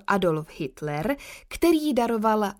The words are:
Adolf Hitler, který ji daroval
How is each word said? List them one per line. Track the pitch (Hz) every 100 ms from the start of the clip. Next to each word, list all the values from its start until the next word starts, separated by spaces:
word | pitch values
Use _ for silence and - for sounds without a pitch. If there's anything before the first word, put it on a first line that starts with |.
| -
Adolf | 202 185 156 151 -
Hitler, | 147 - 151 147 208 277 - - -
který | - 339 320 302
ji |
daroval | 247 233 226 220 214 202